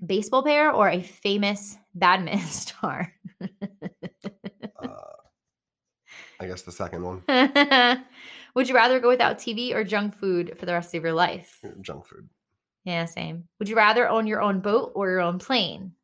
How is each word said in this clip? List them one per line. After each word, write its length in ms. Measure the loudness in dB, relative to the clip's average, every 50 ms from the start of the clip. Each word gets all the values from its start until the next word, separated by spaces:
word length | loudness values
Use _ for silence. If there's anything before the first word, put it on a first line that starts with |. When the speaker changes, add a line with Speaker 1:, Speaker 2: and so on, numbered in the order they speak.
| -6
Speaker 1:
Baseball 380 | -2 -2 -2 0 2 0 2
player 300 | 4 4 4 4 4 4
or 180 | 4 4 4 4
a 120 | 2 0
famous 760 | -4 -6 -14 -6 _ -2 0 2 0 0 0 -2 -6 -8 -10 -12 _ _ _
badminton 460 | 2 4 6 6 4 2 -2 -2 -2
<laughs> 80 | -2 -2
star? 680 | -4 -6 -6 -6 -8 -6 -6 -6 -4 -6 -8 -8 -10 _ _ -20 -18 _
<laughs> 140 | -14 -14 -12 _ -14 -14 -12 _ -14 -16 -14 _ -16 -16 -16 _ -16 -16 -16 _ -16 -16 -16 _ -18 -18 -18 -14
Speaker 2:
Uh, 140 | -14 -14 -14 -14 -18 -20 -20 -20 _ _ _ _ _ _ _ _ _ _ _ _ _ _ _ _ _ _ -20 -20 -20 -20 _ _
I 80 | -12 -10
guess 160 | -10 -10 -12
the 80 | -14
second 320 | -10 -8 -8 -8 -6 -8 -8
one. 180 | -8 -8 -8 -4 0
Speaker 1:
<laughs> 760 | 4 4 4 4 4 2 2 4 4 4 6 4 2 0 -4 -14 _ -20 -20 -20 -20 -20 -20 -6 _
Would 120 | -2 0 4
you 60 | 4
rather 260 | 4 6 6 4 4
go 100 | 4 4
without 280 | 4 4 4 2 0 -2
T 160 | -6 -8 -6
V 200 | -6 -4 -4 -2
or 80 | -2 -2
junk 320 | -2 -2 -2 -2 -2 -6
food 420 | -4 -2 0 0 0 0 -4 -8 -10
for 80 | -6
the 80 | -4 -4
rest 220 | -4 -4 -4 -8
of 80 | -4 -2
your 100 | -2 2
life? 500 | 2 2 2 0 -4 -12 -18 -20 -20 -18 -18 -16 -16
Speaker 2:
Junk 260 | -14 -14 -14 -14 -16 -20
food. 200 | -20 -20 -20 -20 _ _ _ _ _ _ _ _ _ _ _
Speaker 1:
Yeah, 220 | -6 -4 -4 -4
same. 380 | -6 -6 -10 -10 -8 -10 -12 -14 -16 _ _
Would 100 | -8 -2
you 60 | 2
rather 320 | 4 6 6 6 4 4 4
own 160 | 2 2 0
your 160 | 0 -2 0
own 180 | 0 0 0 0
boat 320 | 0 2 2 0 0 0 -4
or 120 | -2 -2 0
your 80 | 2 2
own 160 | 2 0 0 -4
plane? 560 | -4 -2 -2 0 0 -2 -6 -10 -14 -14 -16 _